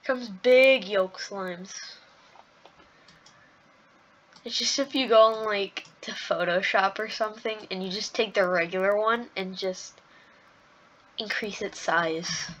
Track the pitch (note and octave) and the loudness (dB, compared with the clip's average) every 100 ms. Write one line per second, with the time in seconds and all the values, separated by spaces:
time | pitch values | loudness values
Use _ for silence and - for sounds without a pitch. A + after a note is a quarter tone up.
0 | - B3+ A#3+ F#3+ B3 B3+ C4+ C4 F#3+ G3+ | -4 -4 -6 -2 6 8 8 6 2 0
1 | F#3 - - G3+ F#3 F3 F#3+ - - - | 0 -4 -12 -8 -8 -8 -14 -16 -16 -18
2 | - - - - - _ - - - _ | -20 -20 -20 -20 -20 _ -20 -20 -20 _
3 | - - - _ - _ _ _ _ _ | -20 -20 -20 _ -20 _ _ _ _ _
4 | _ _ _ - A#3+ - A#3+ - C#4 C4+ | _ _ _ -18 -8 -4 -2 -2 -2 -2
5 | B3 A3 A3 A3 A3 G3+ F#3+ - - - | 6 8 8 4 -4 -2 -4 -8 -16 -16
6 | - G3+ - E3+ F3 F3 G3 G#3 F#3+ F#3+ | -12 -10 -4 0 2 0 2 2 2 0
7 | A3 - G#3+ G#3+ A3+ G#3+ - F#3+ F#3+ G3 | -8 -4 -4 -4 -8 -10 -8 -8 -6 -6
8 | G#3+ - A3 G#3 F#3 F3+ E3+ F#3 F#3+ G#3 | -6 -2 0 2 2 2 0 0 2 2
9 | A3 A#3 A#3+ - F#3 F#3 F#3+ F#3 - - | 2 0 -4 -8 -8 -6 -6 -6 -14 -20
10 | _ - - - - - _ _ _ _ | _ -20 -20 -20 -20 -20 _ _ _ _
11 | _ - G#3+ - G#3+ G3 G#3 - - E3 | _ -12 -8 -6 -6 -8 -10 -6 -2 0
12 | E3 D#3+ F3 E3+ - - | 0 -4 -6 -8 -8 -14